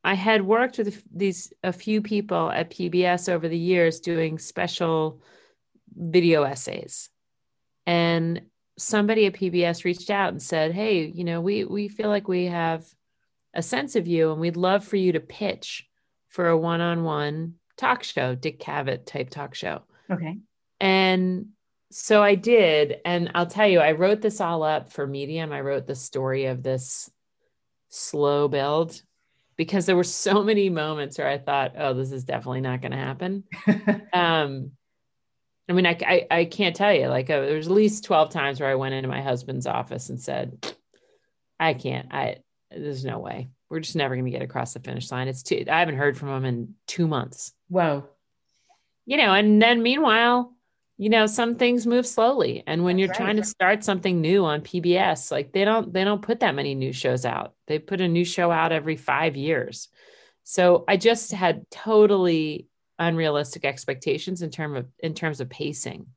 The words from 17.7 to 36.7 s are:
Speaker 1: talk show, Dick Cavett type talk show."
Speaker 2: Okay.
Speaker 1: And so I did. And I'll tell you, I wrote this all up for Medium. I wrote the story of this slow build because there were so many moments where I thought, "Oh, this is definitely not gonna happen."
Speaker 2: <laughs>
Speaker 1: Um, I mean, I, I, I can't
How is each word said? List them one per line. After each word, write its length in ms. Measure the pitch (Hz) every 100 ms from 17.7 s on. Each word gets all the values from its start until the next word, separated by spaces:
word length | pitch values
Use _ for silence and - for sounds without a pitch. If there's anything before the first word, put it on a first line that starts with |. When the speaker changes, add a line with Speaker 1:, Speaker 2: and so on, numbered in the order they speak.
| -
Speaker 1:
talk 280 | 269 247
show, 320 | - - 127 127
Dick 220 | 156 -
Cavett 480 | - 147 135 127 -
type 240 | 143 131
talk 240 | 147 139
show." 280 | - 90 76 _ _ -
Speaker 2:
Okay. 280 | 175 160 196 _ _ _ _
Speaker 1:
And 680 | 196 190 190 185 185 185 - _ _ _ _
so 320 | - - 214
I 120 | 202 196
did. 680 | 220 240 180 151 147 -
And 280 | 175 175 170 175
I'll 120 | 170
tell 200 | 196 214
you, 120 | 175
I 100 | 151
wrote 300 | 156 185 214
this 180 | 214 208
all 240 | 175 170
up 300 | 156 156 127
for 120 | - 139
Medium. 460 | 139 139 160 156
I 80 | 143
wrote 280 | 139 139 131
the 80 | 135
story 500 | - 131 131 131 135
of 180 | 127
this 480 | 131 131 127 - - _ _ _ _ _ _ _ _
slow 580 | - - 151 143 143 147
build 540 | 139 139 151 165 - _ _ _ _ _ -
because 280 | 160 196 175
there 120 | 180
were 80 | 175
so 360 | - 202 202
many 280 | 202 214 196
moments 480 | 165 151 151 143 151
where 100 | 139
I 100 | 139
thought, 360 | 135 139 131 131
"Oh, 160 | 147
this 200 | 127 131
is 100 | 131
definitely 380 | 131 127 123 131
not 200 | 131 127
gonna 140 | 131 131
happen." 480 | 135 135 180 196 - - -
Speaker 2:
<laughs> 460 | 196 - 202 -
Speaker 1:
Um, 580 | 180 170 160 147 135 131 _ _ _ _ _ _ _ _ _ -
I 60 |
mean, 120 | 180 175
I, 120 | 170
I, 260 | - 175 -
I 140 | 170 170
can't 300 | - 190